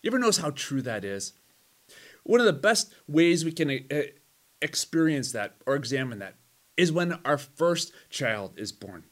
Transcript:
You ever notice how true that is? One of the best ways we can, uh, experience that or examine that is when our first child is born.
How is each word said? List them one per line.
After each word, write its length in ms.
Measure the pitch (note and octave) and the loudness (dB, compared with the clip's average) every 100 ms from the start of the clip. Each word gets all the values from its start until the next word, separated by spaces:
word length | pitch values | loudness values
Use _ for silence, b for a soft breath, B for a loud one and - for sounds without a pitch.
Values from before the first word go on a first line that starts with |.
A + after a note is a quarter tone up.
You 80 | - | 0
ever 100 | B3 | 2
notice 180 | A#3 F#3+ | 2 2
how 120 | D#3 | -2
true 320 | C3+ - C3+ | -4 -4 -4
that 220 | B2+ G#2+ | -4 -6
is? 280 | G2 G2 - _ _ _ _ _ _ B B B | -6 -8 -8 _ _ _ _ _ _ B B B
One 160 | - A#3+ | 2 4
of 80 | A3+ | 4
the 60 | |
best 420 | C#3 G#3 A3 - b - | 4 2 2 0 b 0
ways 360 | D3+ E3+ E3+ | 4 6 4
we 60 | D#3+ | 0
can, 340 | D#3+ D3 C3+ - | -2 -2 -2 -4
uh, 120 | D3 - _ _ _ _ _ | -4 -4 _ _ _ _ _
experience 720 | D3+ - - D#3+ D#3+ D3 B2 | -6 -4 -2 2 2 2 -2
that 240 | A2+ G2+ _ - | -6 -8 _ -2
or 80 | |
examine 460 | C#3 A#2 C3+ C3 G#2+ | -2 0 -2 -4 -8
that 160 | F#2+ - _ _ _ - | -12 -16 _ _ _ 0
is 160 | - | 2
when 220 | D#3+ E3+ D#3+ | 2 -2 -2
our 140 | C3 C#3+ | -2 -2
first 540 | - - E3+ E3+ - B B | -2 0 0 2 -4 B B
child 480 | - B2 G#2+ F#2+ F2 | -4 -2 -2 -6 -10
is 140 | G2+ | -12
born. 340 | - G2 F2 - | -10 -16 -16 -20